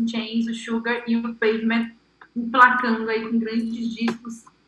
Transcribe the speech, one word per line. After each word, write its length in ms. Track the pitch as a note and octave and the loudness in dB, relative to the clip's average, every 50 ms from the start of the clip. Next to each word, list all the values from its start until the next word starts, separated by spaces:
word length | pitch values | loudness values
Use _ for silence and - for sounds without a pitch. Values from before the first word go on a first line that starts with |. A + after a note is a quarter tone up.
in 80 | A3+ - | -4 -2
Chains, 380 | A3+ A3+ A3+ A3+ A3+ A#3 A3+ A3+ | -2 -4 -6 -2 -2 -2 -2 -2
o 60 | A3+ | -4
Sugar 480 | - - A3+ A3+ A3+ A3+ A#3 A#3+ A#3+ - | -6 -6 -4 -4 -2 -2 -2 -2 -2 -2
e 100 | A#3 A3+ | -2 -2
o 180 | A#3 A#3 A#3 - | 0 -2 -4 -4
Pavement 580 | - A3+ G#3+ A3+ A3 A3+ A3+ A3+ A#3 A3+ A3+ - - _ _ _ - - - - | 0 2 2 2 2 2 0 0 0 0 -2 -6 -14 _ _ _ -20 -20 -12 -8
emplacando 720 | A#3+ A#3 A#3 A#3+ C4 B3 B3 B3 B3+ B3+ A#3 A3+ A3 A3 A3+ | -6 -4 2 6 8 8 8 6 4 0 0 0 -2 -2 -2
aí 200 | A3 A3 A3+ A3+ | -2 -2 -2 0
com 100 | A#3 A3+ | 0 0
grandes 560 | A3 A3 A3+ A#3 A3+ A3+ A#3 A#3 A3+ A#3 - | 0 0 -2 -2 -2 -2 -4 -4 -6 -6 -4
discos 500 | - A#3 A3+ - - A#3+ A#3 - - - - - _ _ | -2 -2 -2 -2 -4 -8 -14 -14 -14 -18 -20 -20 _ _